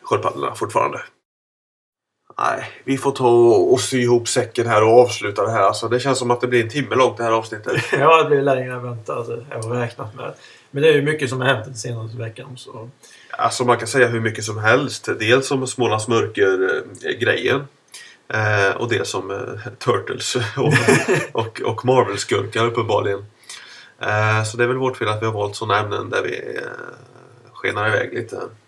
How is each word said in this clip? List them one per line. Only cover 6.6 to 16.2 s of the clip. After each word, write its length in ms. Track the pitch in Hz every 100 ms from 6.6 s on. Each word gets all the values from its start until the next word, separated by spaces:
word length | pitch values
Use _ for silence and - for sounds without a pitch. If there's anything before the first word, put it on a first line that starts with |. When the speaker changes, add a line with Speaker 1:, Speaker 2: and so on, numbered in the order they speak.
Speaker 1:
en 60 | 110
timme 260 | 147 117 117
långt, 220 | 123 107
det 60 |
här 80 | 117
avsnittet. 520 | 113 113 104 - - -
Speaker 2:
<laughs> 40 |
Ja, 320 | - 147 165
det 60 | 143
blir 120 | 143
längre 320 | 139 131 127
än 100 | 127
väntat, 340 | 123 117 110 135
alltså, 260 | 117 120 -
jag 120 | 117
har 120 | 110 123
räknat 400 | 120 - 110 107
med. 180 | 117 - - - _
Men 120 | 139
det 60 | 156
är 40 |
ju 80 | 147
mycket 280 | 143 151 131
som 120 | 131
har 60 | 131
hänt 180 | 123 123
den 100 | 123
senaste 420 | 120 117 113 120
veckan, 400 | 113 113 131 127
så. 320 | - 110 117 _ - - -
Speaker 1:
Alltså, 320 | - 117 - 123
man 120 | 117
kan 100 | 113
säga 200 | 135 117
hur 120 | 117
mycket 240 | 113 104
som 140 | 107 107
helst. 520 | 107 127 165 - - 95
Dels 320 | 107 131 135
om 160 | 135 127
Smålands 400 | - 117 107 120
mörker-grejen. 1600 | 113